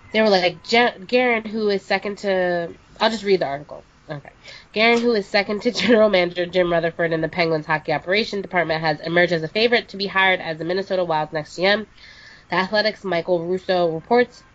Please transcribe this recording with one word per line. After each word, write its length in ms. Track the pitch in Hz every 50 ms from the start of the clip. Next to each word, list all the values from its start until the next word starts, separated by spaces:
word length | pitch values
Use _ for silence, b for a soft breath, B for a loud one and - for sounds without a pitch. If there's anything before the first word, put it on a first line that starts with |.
| - -
they 100 | - 220
were 80 | 220 214
like, 340 | 196 185 175 175 165 165 -
"Ge-, 440 | - 226 233 247 226 - 190 185
Guerin, 360 | 175 247 254 254 247 233 214 214
who 240 | 214 214 226 214 202
is 120 | 202 190
second 380 | - - 196 190 - 208 202 -
to," 520 | - 196 190 185 180 180 175 175 170 180 185 - _ _ - -
I'll 80 | 208 226
just 140 | 226 202 196
read 160 | 202 190 170
the 60 | 127
article. 360 | 135 139 147 147 - - - - _ _ _ _
Okay. 220 | 147 151 143 - - - B B B B B B B -
Guerin, 280 | 208 220 233 233 233
who 120 | 233 240 233
is 120 | 208 196
second 380 | - - 202 196 - 208 202 -
to 80 | 247
<laughs> 100 | 240 - 190
general 260 | 220 247 214 220 214
manager 360 | 196 180 175 175 175 180 175
Jim 260 | 175 175 185 180 170
Rutherford 400 | 170 165 165 165 - - 170 160
in 100 | 165 160
the 60 | 160
Penguins 380 | 156 - 185 170 160 160 151 151
hockey 260 | 170 156 151 - 165
operations 520 | 147 143 - 175 190 214 226 - 208 202 185
department, 380 | 180 185 180 160 160 160 160
has 180 | 165 160 151 151
emerged 320 | - 165 170 175 180 170 175
as 80 | 160
a 60 | 160
favorite 420 | 156 - 214 226 240 240 220 - -
to 80 | -
be 80 | 190 202
hired 340 | 185 180 190 190 190 185 180
as 200 | - 165 160 160
the 60 | 165
Minnesota 380 | 170 180 196 190 - 190 185 175
Wild's 300 | 170 156 151 151 - -
next 220 | 156 147 - -
G 100 | 165 180
M. 220 | 196 208 220 208 - B B B B B B B B B B B -
The 60 | 175
Athletic's 460 | 175 185 185 214 214 214 220 208 - -
Michael 400 | 190 175 170 165 185 180 170 165
Russo 460 | 175 185 185 - - 185 180 175 165
reports, 520 | 160 160 - - 240 247 247 - - - - - _